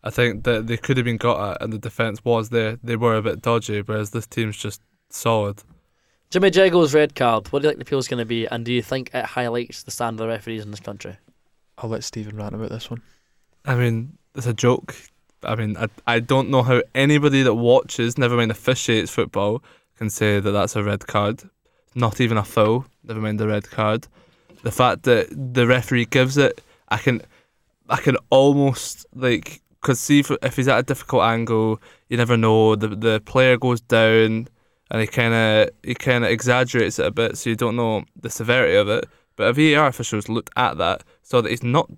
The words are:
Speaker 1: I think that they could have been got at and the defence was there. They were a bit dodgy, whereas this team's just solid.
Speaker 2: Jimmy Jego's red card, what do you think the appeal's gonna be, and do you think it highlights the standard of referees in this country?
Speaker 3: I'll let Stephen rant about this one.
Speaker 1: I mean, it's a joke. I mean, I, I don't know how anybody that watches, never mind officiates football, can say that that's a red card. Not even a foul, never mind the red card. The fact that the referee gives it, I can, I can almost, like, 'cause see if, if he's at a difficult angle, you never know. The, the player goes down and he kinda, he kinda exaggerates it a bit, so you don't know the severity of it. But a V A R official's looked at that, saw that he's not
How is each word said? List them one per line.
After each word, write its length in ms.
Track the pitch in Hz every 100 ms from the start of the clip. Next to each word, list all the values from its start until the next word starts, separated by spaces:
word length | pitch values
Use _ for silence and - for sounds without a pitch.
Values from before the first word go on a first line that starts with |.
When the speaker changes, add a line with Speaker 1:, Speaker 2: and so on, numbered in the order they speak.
Speaker 1:
I 60 | -
think 360 | 117 120 107
that 240 | 127 110 113
they 100 | 117
could 180 | - 127
have 80 |
been 140 | 120 113
got 320 | 120 101 101
at 120 | -
and 80 | 110
the 80 | 110
defence 460 | 113 - 113 104
was 240 | 120 117 110
there. 300 | 117 110 117
They 140 | 117 113
were 200 | 117 110
a 60 |
bit 200 | 107 78
dodgy, 380 | 120 117 - 104
whereas 300 | 104 107 107
this 140 | 117 -
team's 300 | - 110 104
just 240 | 107 - _ _ _
solid. 520 | - 117 113 101 101 _ _ _ _ _ _ _
Speaker 2:
Jimmy 180 | 185 190
Jego's 460 | 170 190 175 156
red 220 | 151 151 -
card, 320 | 123 110 -
what 120 | 143
do 60 | 151
you 40 |
think 80 | -
the 80 | 131
appeal's 180 | 135 127
gonna 180 | 123
be, 220 | 113 117 110
and 180 | 117
do 80 | 117
you 100 | 123
think 280 | 110 131 123
it 120 | 127
highlights 580 | 110 - 120 120 120 -
the 80 | -
standard 320 | - 117 113
of 60 | 113
referees 360 | 113 117 113
in 60 | 104
this 80 | 104
country? 380 | 101 101 - 104 _ _ _ _ _ -
Speaker 3:
I'll 140 | 113
let 140 | 113
Stephen 320 | - 113 107 107
rant 180 | 104
about 160 | 107 110
this 180 | 117 -
one. 140 | 117 _ _ _ _ _ _
Speaker 1:
I 100 | 139
mean, 420 | 123 123 113 127 - _ 139
it's 100 | 120
a 80 |
joke. 400 | 110 123 - - - - _ _ _
I 140 | - 110
mean, 200 | 107 104
I, 120 | 117 - -
I 140 | 117
don't 300 | 117 135 131
know 120 | 131
how 200 | 123 123 -
anybody 480 | 127 139 151 143 139
that 120 | 127
watches, 640 | 117 120 127 - - 117 123
never 200 | 123 120
mind 160 | 113
officiates 580 | 107 - 127 - 110 -
football, 500 | - 90 - 101 117 _ _ _ _
can 120 | 110
say 300 | - 107 101
that 120 | 101
that's 240 | 101 98 110
a 80 |
red 220 | 104 101 -
card. 340 | 104 104 113 - _ _ _ _ 123
Not 240 | 117 -
even 160 | 120 110
a 80 |
foul, 420 | 101 117 107 120 131 _
never 180 | - 110
mind 200 | 107 107
the 80 | 107
red 200 | 107 -
card. 380 | - 107 113 - _ _ _ _ -
The 80 | 117
fact 320 | - 123 -
that 220 | 127 117 -
the 360 | 143 127 123 120
referee 380 | 127 - 123
gives 320 | 117 135 131 139
it, 260 | 135 - _ _ _
I 80 | 110
can, 240 | - 117 - _ _ _ _ _ -
I 80 | -
can 200 | 147 127 _
almost, 720 | 135 139 143 139 123 - - - -
like, 460 | 127 117 - - _ _
'cause 180 | - 127
see 220 | - 143
if, 100 | 139 131
if 120 | 127 -
he's 120 | 131
at 100 | 120
a 40 |
difficult 380 | 131 139 - 127
angle, 560 | 110 117 113 110 110 107 - _ _
you 80 | 120
never 200 | 120 117
know. 400 | 113 110 110 107
The, 120 | 110
the 320 | 101 113 110
player 320 | - 131 127 123
goes 240 | 127 120
down 680 | - 117 110 110 110 113 117 _ _ _ _
and 80 | 110
he 60 | 110
kinda, 640 | - 117 113 110 107 107 _
he 120 | -
kinda 340 | 120 135 123 113
exaggerates 680 | 113 123 123 127 123 101 -
it 80 | 87
a 40 |
bit, 280 | - 113 -
so 100 | 120
you 80 | 110
don't 200 | 117 117
know 280 | 117 107 - -
the 80 | 113
severity 480 | - 113 127 78 98
of 120 | 101
it. 180 | 113 - _ _ -
But 120 | 104
a 40 |
V 200 | 131 156
A 40 | 147
R 80 | 147
official's 420 | - 117 107 101
looked 220 | 113 - -
at 200 | 120 76
that, 260 | 85 101 - _
saw 180 | _ 123
that 100 | 113
he's 120 | 117
not 260 | 120 143 -